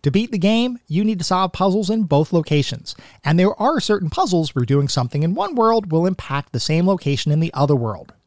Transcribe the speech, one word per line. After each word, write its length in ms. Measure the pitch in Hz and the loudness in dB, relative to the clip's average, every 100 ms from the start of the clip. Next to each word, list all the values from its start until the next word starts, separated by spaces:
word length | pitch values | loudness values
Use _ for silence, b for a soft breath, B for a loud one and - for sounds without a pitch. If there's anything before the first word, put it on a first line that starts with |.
To 80 | 147 | 0
beat 200 | 185 240 | 0 -2
the 80 | 208 | 0
game, 400 | 190 226 254 240 _ | 2 2 0 -4 _
you 160 | 156 | -2
need 160 | 214 202 | 0 -2
to 60 | - | -2
solve 280 | 185 185 | -2 -2
puzzles 360 | - 190 196 190 | 0 0 2 0
in 140 | 226 | -2
both 300 | 190 143 156 | 2 0 2
locations, 640 | 170 151 147 135 - - - B B | 0 2 0 0 -6 -12 -18 B B
and 140 | 139 165 | 0 4
there 220 | 185 - | 2 2
are 180 | 226 311 | 0 0
certain 300 | - 208 165 | 0 0 0
puzzles 460 | - 330 175 156 131 | 0 2 2 0 -2
where 100 | 123 | 2
doing 220 | 139 143 | 2 2
something 340 | - 127 143 | -2 -2 -2
in 140 | 165 214 | -2 -2
one 180 | 392 | -2
world 380 | 262 226 226 202 | 2 2 2 2
will 160 | 160 180 | 0 0
impact 460 | 185 - 139 - | -2 -6 -6 -4
the 60 | 120 | -6
same 280 | - 160 180 | 0 2 2
location 440 | 190 139 143 151 | 0 0 -2 0
in 80 | 151 | 0
the 140 | 165 | 0
other 220 | - 143 139 | 0 0 2
world. 380 | 113 95 - _ | 0 -6 -14 _